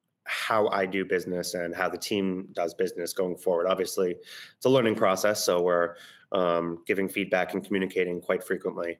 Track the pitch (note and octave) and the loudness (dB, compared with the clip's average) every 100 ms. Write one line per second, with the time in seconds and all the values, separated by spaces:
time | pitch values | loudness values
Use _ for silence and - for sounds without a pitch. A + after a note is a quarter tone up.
0 | _ _ - - - A2+ G#2+ G2 F#2+ G2 | _ _ -8 -6 0 2 2 2 0 -2
1 | F#2 F#2 F2+ F2+ E2+ F2+ E2+ F2+ F2+ F2 | -2 -2 -2 -4 -4 -6 -6 -2 -2 -2
2 | - G#2 F#2+ F#2 F#2+ - E2+ - F#2 F2+ | -2 0 0 -2 -6 -4 -6 -2 -4 -2
3 | E2+ - F#2 E2+ - F2 F2+ F#2+ F2+ - | -8 -4 -4 -2 -2 0 2 0 0 0
4 | F#2 F2 - - - _ B2+ C3 A2+ A2 | -2 -2 -10 -18 -18 _ 4 4 4 4
5 | G#2 F#2+ G#2 G#2+ - F2 F2+ F2 E2+ - | 4 4 2 2 2 2 4 2 2 -2
6 | - - _ G2 F2+ E2+ E2+ E2+ - G2 | -18 -20 _ 0 2 2 0 -6 -2 -2
7 | F#2+ - F#2+ F#2 F2+ G2 F#2+ G2+ F#2 F#2+ | 0 -2 0 0 0 -4 -2 -2 0 0
8 | F2+ F2 - F#2+ - F#2 F#2 F2 E2+ E2 | 0 -2 -2 -2 -2 -4 -4 -6 -6 -8